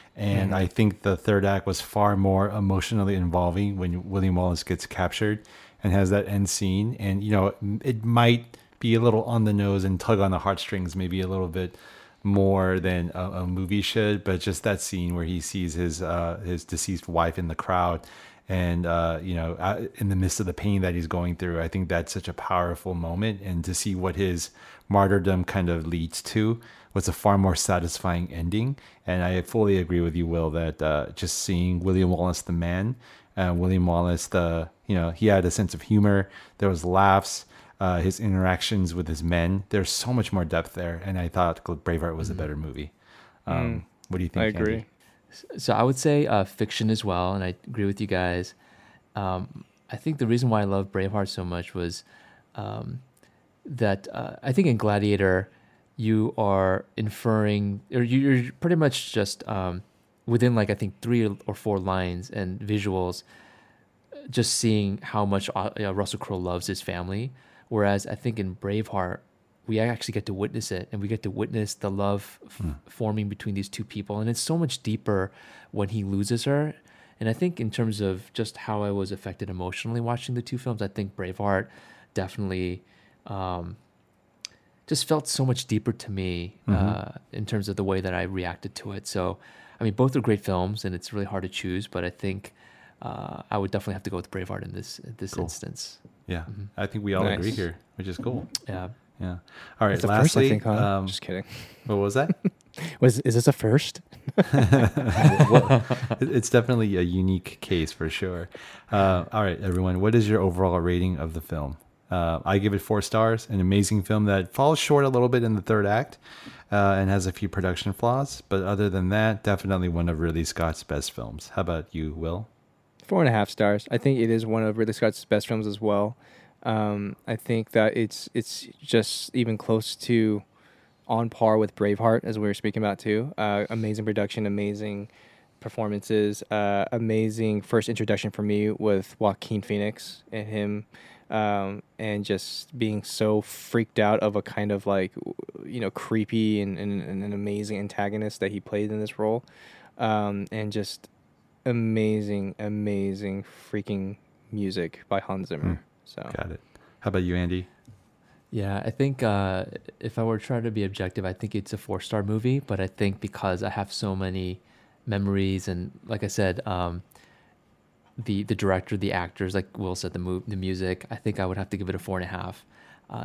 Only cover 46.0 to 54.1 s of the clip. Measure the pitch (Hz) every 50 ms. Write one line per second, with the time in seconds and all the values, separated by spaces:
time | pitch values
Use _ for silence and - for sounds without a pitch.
46 | - 156 147 147 147 - 107 101 95 - - - 110 101 - - 113 110 110 107
47 | - 101 90 90 90 92 98 98 92 90 90 - - - 127 110 101 101 98 -
48 | 107 98 95 90 90 90 90 90 90 - - _ _ _ _ - - - - _
49 | _ _ - - 98 92 92 92 90 - - - - _ _ _ _ - - -
50 | - 160 151 139 131 110 117 120 131 123 110 107 104 98 98 98 98 98 - 98
51 | 95 98 101 104 98 95 - 98 90 87 87 87 85 - - 92 87 85 85 -
52 | - _ - - - - - _ _ _ - - 104 104 107 110 120 - 127 127
53 | - _ _ _ _ _ _ _ _ _ _ _ - 262 147 120 117 104 98 98
54 | - -